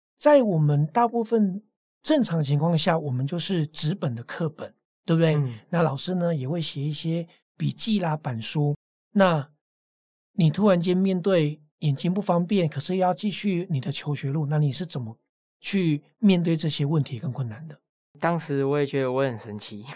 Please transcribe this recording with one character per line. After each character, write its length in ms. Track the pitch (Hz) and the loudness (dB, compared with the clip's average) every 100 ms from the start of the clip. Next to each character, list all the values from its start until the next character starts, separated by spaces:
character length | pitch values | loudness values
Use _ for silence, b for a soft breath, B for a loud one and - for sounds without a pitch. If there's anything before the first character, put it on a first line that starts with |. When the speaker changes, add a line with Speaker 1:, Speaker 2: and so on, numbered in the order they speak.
| _ - | _ 0
Speaker 1:
在 240 | 294 285 | 6 6
我 160 | 220 165 | 6 4
们 300 | 147 147 151 | 4 4 2
大 220 | 233 240 | 2 0
部 160 | 233 | 0
分 360 | 220 226 196 190 _ _ _ _ | 0 2 2 0 _ _ _ _
正 220 | - 311 | 0 2
常 180 | 214 165 | 2 0
情 160 | 139 147 | 0 2
况 220 | 165 165 | 2 2
下， 180 | 185 165 | 2 0
我 140 | 147 | -2
们 160 | 127 139 | -2 -2
就 120 | 175 | -4
是 280 | 165 190 147 | -2 -2 -2
纸 260 | - 156 | -2 -4
本 220 | 196 139 | -2 -4
的 80 | 117 | -6
课 260 | - - 160 | -10 -6 -6
本， 240 | - - _ _ _ | -6 -16 _ _ _
对 120 | - 165 | 0 2
不 40 | |
对？ 140 | 160 | 4
Speaker 2:
嗯。 240 | 151 131 110 - | 2 -2 -6 -4
Speaker 1:
那 120 | 170 | 0
老 140 | 156 135 | 0 -2
师 180 | - | -4
呢， 180 | 180 170 | -2 0
也 160 | 156 127 | -2 -2
会 120 | 175 | -4
写 200 | 156 139 | -4 -4
一 120 | 147 | -6
些 340 | 147 165 170 170 b _ - | -4 -4 -4 -6 b _ -4
笔 160 | 143 | -4
记 260 | - 226 208 | -4 -2 0
啦、 180 | 170 151 | 0 -4
板 240 | 143 113 | -4 -6
书。 360 | 113 156 147 147 _ _ _ | -4 -2 0 -2 _ _ _
那 360 | 202 185 156 139 _ _ _ _ _ _ _ _ | 4 4 2 -4 _ _ _ _ _ _ _ _
你 140 | - 160 | 2 2
突 200 | 170 208 | 4 4
然 120 | 180 | 4
间 160 | 175 180 | 2 2
面 240 | 196 185 | 2 0
对 400 | 196 180 151 151 _ - | 2 2 2 -4 _ -4
眼 120 | 151 | -2
睛 220 | 139 170 | 0 -2
不 80 | 185 | -2
方 240 | 190 170 175 | 0 0 2
便， 220 | 202 160 | 0 0
可 100 | 135 | -2
是 200 | - 185 | -4 0
要 140 | 180 | 0
继 160 | 180 214 | 0 -4
续 380 | 165 202 175 190 | -2 -2 -2 -2
你 120 | 139 | -4
的 100 | 131 | -4
求 240 | - 147 | -6 -6
学 160 | 143 139 | -6 -4
路， 160 | 156 143 | -4 -2
那 120 | 151 | 0
你 120 | 147 | 0
是 160 | 120 170 | -2 -8
怎 160 | 135 | -8
么 160 | 110 - _ _ _ _ | -10 -14 _ _ _ _
去 440 | - 196 170 147 b - | -4 0 2 0 b 0
面 220 | 202 180 | 4 4
对 140 | 165 | 2
这 140 | 160 156 | 0 -2
些 160 | - | -2
问 180 | 143 160 | 0 0
题 160 | 131 117 | -2 -6
跟 140 | - | -8
困 160 | 123 117 | -6 -8
难 180 | 107 156 | -8 -16
的？ 120 | - _ _ _ 147 | -20 _ _ _ -4
Speaker 2:
当 180 | 170 170 | -2 -2
时 260 | - 139 | -2 -2
我 140 | 135 147 | 0 0
也 60 | |
觉 160 | 143 143 | 0 -2
得 100 | 131 | -2
我 120 | 131 | 0
很 140 | 135 110 | -2 -4
神 220 | 113 104 | -10 -12
奇， 260 | - 104 127 | -12 -14 -16